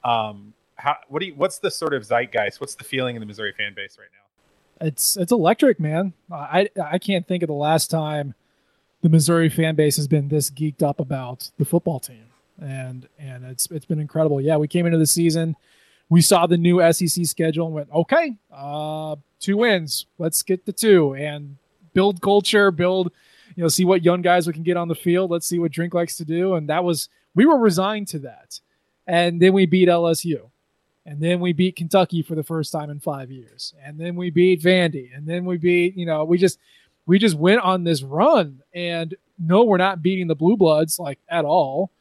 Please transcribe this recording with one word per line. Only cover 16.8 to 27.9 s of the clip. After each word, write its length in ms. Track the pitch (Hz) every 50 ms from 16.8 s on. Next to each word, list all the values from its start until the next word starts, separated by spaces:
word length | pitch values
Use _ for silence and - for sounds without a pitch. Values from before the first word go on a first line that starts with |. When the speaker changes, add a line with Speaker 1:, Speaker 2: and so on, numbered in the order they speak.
Speaker 2:
S 180 | 170 170 170 - 185
E 40 | 170
C 180 | - 180 175
schedule 420 | 151 - - 165 160 156 156 170 165
and 80 | 160
went, 160 | 151 147 _ -
"Okay, 420 | 156 170 _ - 320 339 302 233 208 _ _
uh, 680 | - 151 139 143 143 151 151 151 156 156 156 156 151 147 _ _ _ _
two 180 | - - 196 202
wins. 500 | 233 247 214 180 160 147 - - - _ _ _
Let's 240 | 170 165 160 -
get 240 | - - 190 185 _
the 80 | - 190
two 400 | - - 220 202 180 160 139 135
and 440 | 135 147 151 147 147 147 143 139 _ _ _ _ _ _ 165 _
build 280 | 190 190 202 202 170
culture, 480 | - 202 202 202 196 - - 208 202 196
build, 420 | 180 151 175 180 185 190 185 170 _ _ _ _ _ _ _ _ -
you 80 | - 170
know, 40 | 160
see 160 | - - 185
what 200 | 175 190 180 165
young 180 | 175 175 180
guys 240 | 175 180 175 180 170
we 80 | 170 165
can 100 | 156 165
get 140 | 165 180 175
on 120 | 170 170
the 60 | 165
field. 360 | - - 175 170 180 190 180
Let's 160 | 170 170 - -
see 100 | 175 175
what 140 | 170 165
Drink 220 | 143 165 170 175 165
likes 240 | 175 170 165 - -
to 80 | 170
do." 300 | 151 160 170 180 190 190
And 120 | 170 151 147
that 160 | 151 170 180
was, 240 | 175 170 147 - - _ _ _ _ _
we 120 | 175 226
were 120 | 311 320 269
resigned 520 | 233 220 175 170 190 196